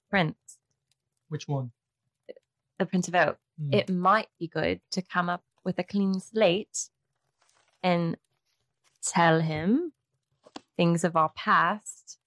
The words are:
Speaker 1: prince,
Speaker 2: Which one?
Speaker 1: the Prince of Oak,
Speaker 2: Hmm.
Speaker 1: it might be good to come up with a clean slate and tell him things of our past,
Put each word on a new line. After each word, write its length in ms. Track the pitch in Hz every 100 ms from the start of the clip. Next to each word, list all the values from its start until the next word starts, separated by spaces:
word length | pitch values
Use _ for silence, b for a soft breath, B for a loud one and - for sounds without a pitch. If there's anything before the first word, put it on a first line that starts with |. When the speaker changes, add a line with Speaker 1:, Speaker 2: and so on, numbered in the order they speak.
| _
Speaker 1:
prince, 500 | 202 160 - _ - _ _ _ _ _ _ _
Speaker 2:
Which 180 | 151 -
one? 240 | 139 123 - _ _ _ _ - - _ _ _ _
Speaker 1:
the 80 | 190
Prince 220 | 185 175
of 80 | 175
Oak, 240 | 170 - _ -
Speaker 2:
Hmm. 160 | 147
Speaker 1:
it 160 | 202 -
might 400 | 180 180 214 - _
be 100 | 165
good 340 | 160 151 127 _
to 100 | -
come 280 | 180 185 175
up 140 | 175 _ _
with 160 | 185 180
a 40 |
clean 360 | 180 202 196 190
slate 680 | - 220 202 180 - - - _ _ _ _ _ _ _ _ _
and 360 | 185 175 170 - _ _ _ _ _ _ _ _
tell 380 | - - 170 160
him 520 | 165 156 170 262 349 - _ _ _ _ _ - _ -
things 260 | 175 170
of 120 | 170 165
our 140 | 156
past, 920 | - - 180 165 208 - - - -